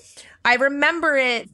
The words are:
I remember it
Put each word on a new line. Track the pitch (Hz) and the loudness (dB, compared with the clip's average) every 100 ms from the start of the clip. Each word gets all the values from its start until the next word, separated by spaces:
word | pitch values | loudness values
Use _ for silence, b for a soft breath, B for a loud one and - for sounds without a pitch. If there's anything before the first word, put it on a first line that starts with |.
| B B B B | B B B B
I | 233 247 | 0 2
remember | 277 285 294 339 320 277 | 0 0 0 0 0 0
it | 254 233 - | 0 -2 -8